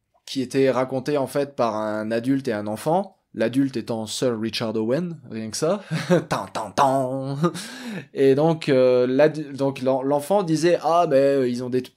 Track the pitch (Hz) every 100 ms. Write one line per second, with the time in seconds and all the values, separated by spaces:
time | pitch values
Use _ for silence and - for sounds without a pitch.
0 | _ _ - 135 127 139 131 123 127 135
1 | 127 147 127 143 139 139 117 107 107 107
2 | 110 117 123 135 131 107 104 110 151 180
3 | 202 _ _ - 113 127 135 127 104 113
4 | 107 - 131 113 113 - 113 110 110 139
5 | 175 156 120 110 110 - 156 202 - 160
6 | - 175 165 131 95 - 107 - 139 135
7 | 127 135 135 139 170 175 220 254 247 196
8 | 131 135 135 135 160 160 151 131 127 127
9 | 127 131 151 151 143 135 139 131 127 131
10 | 135 143 143 202 175 156 170 170 151 170
11 | 170 135 139 139 123 123 127 127 127